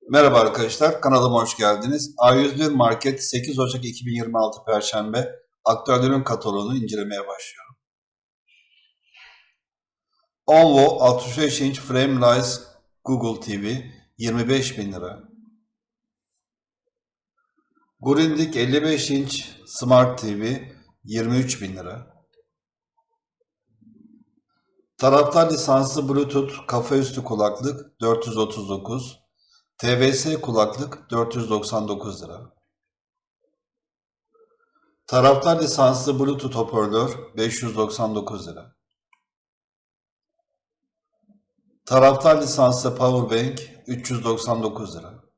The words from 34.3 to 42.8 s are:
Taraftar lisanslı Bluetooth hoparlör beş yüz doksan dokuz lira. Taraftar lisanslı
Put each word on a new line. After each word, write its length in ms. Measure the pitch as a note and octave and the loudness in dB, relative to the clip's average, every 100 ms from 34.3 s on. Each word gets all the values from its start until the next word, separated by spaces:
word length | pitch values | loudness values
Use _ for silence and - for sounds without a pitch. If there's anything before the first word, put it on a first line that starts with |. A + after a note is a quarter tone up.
| _ _ _ _ _ _ _ _ | _ _ _ _ _ _ _ _
Taraftar 540 | B2+ C3 C#3 E3+ E3 | 4 6 6 4 0
lisanslı 580 | D#3 - C3 B2 D3 C3 | 0 2 2 2 -2 0
Bluetooth 360 | C#3 C#3 C3 A#2+ | 0 -2 -6 -4
hoparlör 840 | A2+ A2+ G#2 G#2+ B2+ - - - | -2 -2 0 0 -2 -6 -14 -6
beş 260 | A2 A#2 | -4 -4
yüz 120 | A#2+ G#2+ | -8 -4
doksan 400 | G#2+ G#2+ A2 G#2+ | -4 -2 -4 -4
dokuz 320 | G2+ G#2 F2 | -8 -12 -14
lira. 280 | E2 - _ _ _ _ _ _ _ _ _ _ _ _ _ _ _ _ _ _ _ _ _ _ _ _ _ _ _ _ _ _ _ - | -18 -20 _ _ _ _ _ _ _ _ _ _ _ _ _ _ _ _ _ _ _ _ _ _ _ _ _ _ _ _ _ _ _ 0
Taraftar 560 | C3 C3+ C#3 E3 D3+ | 6 6 6 4 4
lisanslı 540 | C#3 - B2+ B2 | 2 2 2 2